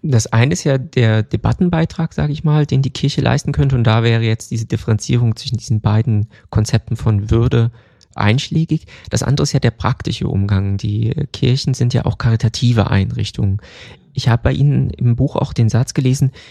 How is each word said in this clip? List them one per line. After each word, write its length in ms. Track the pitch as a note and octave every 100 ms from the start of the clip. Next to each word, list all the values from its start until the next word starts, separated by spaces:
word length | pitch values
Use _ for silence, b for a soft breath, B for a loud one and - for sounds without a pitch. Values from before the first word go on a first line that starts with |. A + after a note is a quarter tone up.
Das 240 | D#3+ B2+ -
eine 280 | A2+ B2+
ist 100 | F3
ja 140 | D#3 C3+
der 440 | B2+ - A2+ A2
Debattenbeitrag, 920 | G#2 - - - F3+ E3 E3 - E3
sage 180 | - D3
ich 100 | D3
mal, 240 | D3+ D3+ D3
den 160 | C3+
die 80 | C3+
Kirche 300 | - C#3 -
leisten 320 | - C3+ -
könnte. 240 | C#3+ C#3 C3+
Und 80 |
da 180 | A2+ A2+
wäre 200 | A#2 A2+
jetzt 280 | A2+ A2 -
diese 160 | A2+ A2
Differenzierung 720 | A2+ - G#2+ - B2 A#2+ G#2+
zwischen 220 | - A#2+
diesen 220 | - G#2+
beiden 460 | G#2+ G#2+ A2 G#2+ G#2 b b
Konzepten 460 | - G#2+ - - A#2
von 340 | - G#2 G#2+
Würde 400 | A2+ A#2+ B2 A#2 b b b b
einschlägig. 720 | - G#2 A#2+ - D#3+ E3 D#3+ - B B
Das 120 | -
andere 220 | - C#3+
ist 80 | D3
ja 80 | C#3
der 100 | -
praktische 560 | - - - - - -
Umgang. 520 | F#2+ G2 G2 G2 G2
Die 360 | A2+ G#2 A2 - C#3
Kirchen 420 | - - C3 -
sind 200 | C3 B2
ja 120 | A#2+ -
auch 120 | A2+
karitative 720 | A#2+ A2+ A2+ - A#2+ A#2 G2
Einrichtungen. 680 | G2 F#2+ - G#2 - G2 G2 B B B B _
Ich 140 | - -
habe 160 | A#2
bei 80 | -
Ihnen 380 | C3+ C#3+ C3 C3+
im 240 | - A#2+ A#2+
Buch 200 | C3 -
auch 160 | -
den 160 | - A2+
Satz 240 | G#2+ C3
gelesen, 380 | - B2+ C3 C3+ B B